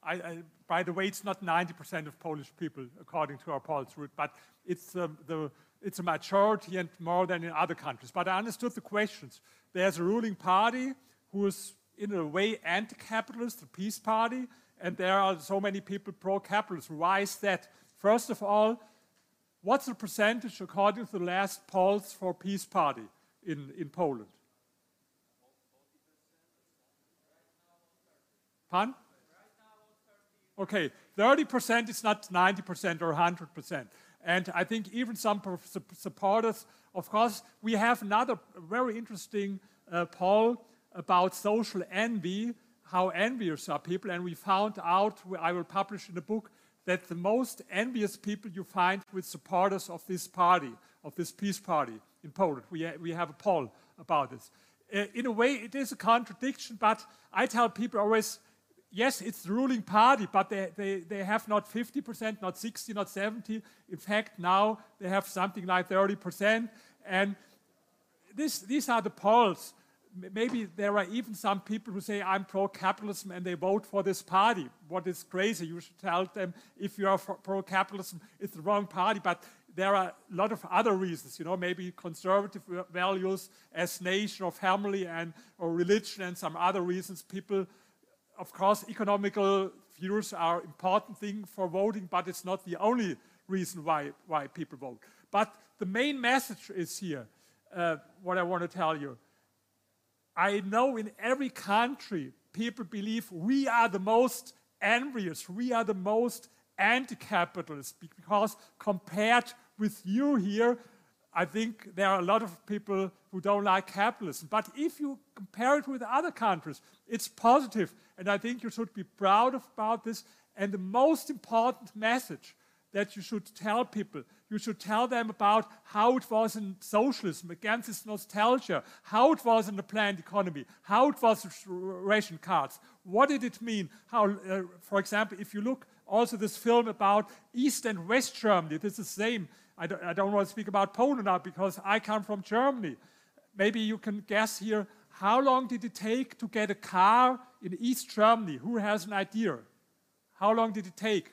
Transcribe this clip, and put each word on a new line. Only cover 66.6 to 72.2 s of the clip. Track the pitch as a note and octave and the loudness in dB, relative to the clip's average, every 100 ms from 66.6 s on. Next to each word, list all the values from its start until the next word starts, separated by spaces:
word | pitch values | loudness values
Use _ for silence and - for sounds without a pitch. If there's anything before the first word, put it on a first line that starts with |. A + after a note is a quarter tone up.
| A3+ - - _ | 0 -10 -20 _
And | - F#3+ G3+ G3 _ _ _ _ _ _ _ _ _ G#3 | -2 0 0 -2 _ _ _ _ _ _ _ _ _ -4
this, | D4+ - | -4 -4
these | F#3+ C#4+ C4 | -2 -2 2
are | A#3 | 0
the | G3 | 0
polls. | - G3+ A3+ A3 E3+ - - _ _ _ F3+ | -2 6 6 6 2 -10 -20 _ _ _ -18
M-, | F#3 | -10
maybe | G3 A#3 A#3+ G3+ E3+ | -4 -2 -2 -4 -2
there | G3+ G#3 | 0 2
are | F3+ | 0
even | A3+ A3+ | -4 -6
some | G3+ G#3 G3 | -4 0 -2
people | - G#3+ A3 | -2 -8 -6
who | G3 | -10
say, | - G3+ | -6 -4